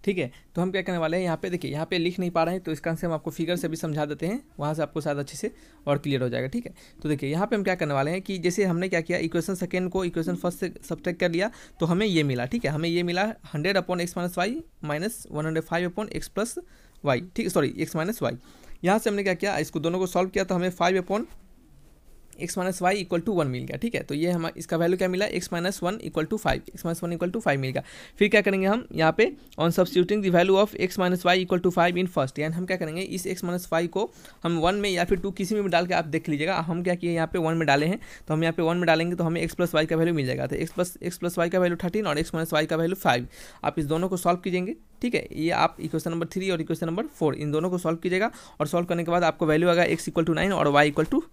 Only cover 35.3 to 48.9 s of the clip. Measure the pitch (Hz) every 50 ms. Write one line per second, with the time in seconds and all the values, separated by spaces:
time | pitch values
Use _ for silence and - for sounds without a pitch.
35.3 | 180 - 196 175 220 208 202 196 170 170 175 175 185 170 170 156 143 160 160 -
36.3 | 151 143 151 170 190 - 165 160 170 170 175 180 175 175 175 170 170 165 160 160
37.3 | - 185 160 160 165 165 160 147 139 143 147 160 190 226 - - - - - -
38.3 | 156 156 165 165 160 - 170 160 170 175 180 170 160 160 165 175 175 175 175 165
39.3 | 165 170 160 160 - - 180 170 - 156 156 160 170 160 165 170 170 156 135 127
40.3 | 127 131 131 135 143 - 156 165 - - 180 180 - - - 175 175 - - 175
41.3 | 175 180 170 170 175 185 180 180 175 170 - 175 165 214 214 185 147 147 160 -
42.3 | - 160 165 160 165 151 156 156 165 160 165 170 185 185 - 180 123 123 123 123
43.3 | - - - - - - - - - - 156 139 156 165 180 185 185 175 - 175
44.3 | 175 175 180 196 175 180 180 190 320 - - - - - - 247 233 - - -
45.3 | - - 156 165 170 - 156 165 - - - 156 - 160 - 170 165 165 151 156
46.3 | - 190 190 190 185 165 160 - 170 165 180 165 165 190 240 311 - - - 151
47.3 | - - 151 147 147 151 160 185 180 180 180 160 165 165 - 180 175 185 208 233
48.3 | - - - - - - 156 151 - 175 175 175